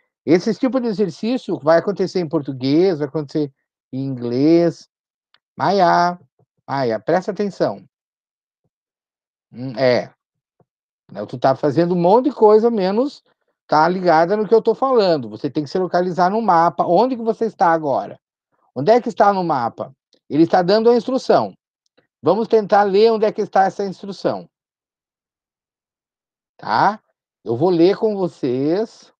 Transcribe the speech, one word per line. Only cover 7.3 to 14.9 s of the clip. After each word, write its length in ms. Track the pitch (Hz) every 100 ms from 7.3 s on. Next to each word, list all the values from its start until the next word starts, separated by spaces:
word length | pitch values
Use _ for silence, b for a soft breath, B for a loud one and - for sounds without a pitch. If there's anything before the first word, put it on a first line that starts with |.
atenção. 520 | 190 202 - 147 98 - _ _ _ _ _ _ _ _ _ _ _ _ _ _ _ _
Hum, 220 | 110 131 113
é. 340 | 131 113 - _ _ _ _ _ _ _ _ _ _
Não, 160 | 98 104
tu 120 | 127
tá 180 | 139 131
fazendo 380 | 151 147 175
um 40 | 180
monte 280 | 170 226 262
de 60 |
coisa, 380 | - 214 214 233
menos 540 | 226 185 208 277 - _ _ _ _ _
tá 220 | 151 165
ligada 480 | 185 180 160 170 214
no 100 | 208
que 80 |
eu 60 | 226
tô 140 | 220
falando. 560 | 214 269